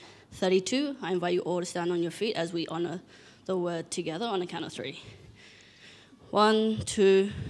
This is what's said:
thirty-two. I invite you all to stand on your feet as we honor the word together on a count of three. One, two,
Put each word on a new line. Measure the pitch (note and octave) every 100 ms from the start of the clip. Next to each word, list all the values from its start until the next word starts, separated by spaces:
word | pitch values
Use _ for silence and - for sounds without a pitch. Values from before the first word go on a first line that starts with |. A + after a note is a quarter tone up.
| - - -
thirty-two. | - F#3 F#3 F#3 B3+ D4 C4
I | E3+
invite | F3+ F3 F3+
you |
all | - F3
to | F3
stand | F3 F3
on | F3
your | E3+
feet | - - -
as | E3+
we | E3+ D#3+
honor | D#3+ E3+ F3+ - - - - -
the | F#3
word | F3 E3+ D#3+
together | - D#3+ D#3+ A#3
on | F#3+
a | F3
count | E3+ -
of |
three. | - C3+ E3 - - - - - - - - - - - - -
One, | G3+ G#3+ A3 A3 A3
two, | - - G3 F#3+ G3 - -